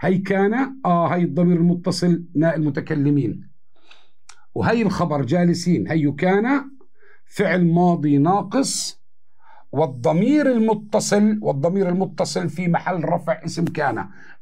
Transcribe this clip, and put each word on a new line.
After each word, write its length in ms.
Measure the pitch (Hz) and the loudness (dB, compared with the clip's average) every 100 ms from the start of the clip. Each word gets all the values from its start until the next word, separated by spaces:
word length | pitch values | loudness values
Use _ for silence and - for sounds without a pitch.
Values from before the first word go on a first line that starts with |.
هي 180 | 147 185 | 0 0
كان، 600 | 185 190 196 233 269 - | 0 2 2 2 -2 -2
آه، 220 | 180 175 160 | 0 2 2
هي 160 | 180 | 2
الضمير 340 | 170 135 175 175 | 0 2 2 4
المتصل 680 | 175 175 - - 175 170 - | 4 2 0 0 2 0 0
ناء 220 | 143 160 156 | 0 0 2
المتكلمين. 920 | 151 143 - 151 143 143 113 90 - - - - - - - - - - - | -2 -2 -2 0 2 2 0 -4 -12 -18 -18 -18 -18 -18 -18 -18 -18 -18 -10
وهي 280 | 117 180 233 | -2 0 2
الخبر 400 | 208 - 170 143 | 2 0 0 0
جالسين. 640 | 123 175 175 175 - 160 - | 0 2 2 2 0 0 0
هيو، 260 | 160 143 | 0 0
كان 560 | 139 180 196 233 277 269 - - - - - - | 2 2 2 2 0 -2 -12 -18 -18 -20 -20 -10
فعل 400 | - 190 175 175 | -2 0 2 4
ماضي 520 | 170 180 170 147 143 | 4 4 4 2 4
ناقص، 840 | 151 202 196 240 269 - - - - - - - - - - | 4 2 0 -2 -2 -4 -8 -10 -16 -18 -18 -18 -18 -18 -6
والضمير 800 | 131 156 123 156 160 226 302 269 | -2 -2 0 0 2 4 4 4
المتصل، 880 | 240 220 214 - 214 - 208 208 214 | 4 2 0 0 -2 2 4 4 2
والضمير 460 | 151 143 160 190 185 | 0 0 0 2 2
المتصل 600 | 180 185 - 185 - 170 | 0 -2 -2 -4 -2 -4
في 200 | 170 180 | -2 0
محل 360 | 156 - 185 | 0 0 -2
رفع 400 | 151 175 - 156 | -2 -2 -2 -4
اسم 200 | 160 - | -4 -4
كان. 440 | 165 - 143 110 - - - - | -2 0 -2 -2 -6 -12 -18 -10